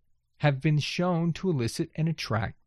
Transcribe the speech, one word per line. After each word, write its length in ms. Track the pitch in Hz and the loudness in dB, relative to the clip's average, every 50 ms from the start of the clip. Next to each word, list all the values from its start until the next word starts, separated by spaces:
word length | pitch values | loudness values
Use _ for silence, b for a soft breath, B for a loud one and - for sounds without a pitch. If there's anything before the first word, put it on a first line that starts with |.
| _ _ _ _ _ _ _ - | _ _ _ _ _ _ _ 0
have 200 | - 147 139 131 | 2 2 2 2
been 180 | - 160 151 151 | 2 2 2 2
shown 540 | 135 - - - 180 180 175 165 170 170 156 | 0 -2 -2 -2 0 2 2 2 2 0 -2
to 160 | - - 190 | -2 0 0
elicit 420 | 165 131 117 117 - - 165 - - | 0 2 0 -2 -2 -4 -6 -6 -2
and 140 | - 156 165 | -2 -2 -2
attract 500 | 156 - - - 110 107 - - - _ _ | -2 -4 -4 -2 -2 0 -2 -2 -6 _ _